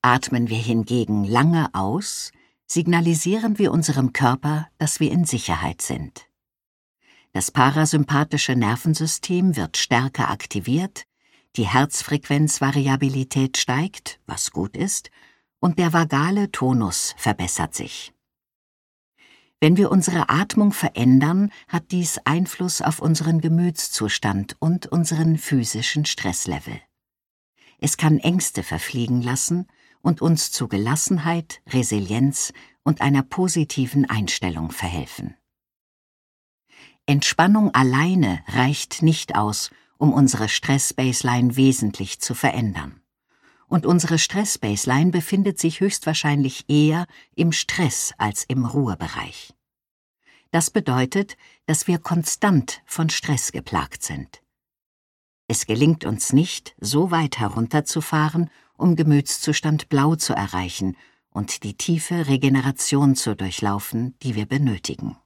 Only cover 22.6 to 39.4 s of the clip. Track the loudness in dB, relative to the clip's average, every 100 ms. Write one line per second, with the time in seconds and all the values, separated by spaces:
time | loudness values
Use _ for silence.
22.6 | -4 -2 -2 0 0 0 2 0 2 2
23.6 | 0 -2 -8 -4 -4 -2 -2 -2 -6 -4
24.6 | -2 -2 -2 -2 0 0 2 0 0 -2
25.6 | 0 -4 -4 -2 -4 -4 -4 -4 -6 -8
26.6 | -8 -14 _ _ _ _ _ _ _ _
27.6 | _ _ -4 0 4 4 2 0 -2 -6
28.6 | -6 -6 -6 -4 0 0 0 -4 -2 -4
29.6 | -6 _ _ _ -2 0 2 2 0 -6
30.6 | -4 -2 0 -2 0 0 0 -4 -6 -18
31.6 | -2 -2 0 -2 -2 2 2 0 -6 -10
32.6 | -20 _ -2 2 2 2 0 -2 0 0
33.6 | -2 -2 0 0 0 0 -2 -2 -4 -4
34.6 | -6 -6 -6 -6 -8 -12 -14 -14 _ _
35.6 | _ _ _ _ _ _ _ _ _ _
36.6 | _ -20 -20 _ 2 2 2 2 4 6
37.6 | 4 4 2 2 2 2 2 0 -4 0
38.6 | 0 0 -6 0 2 2 -2 -2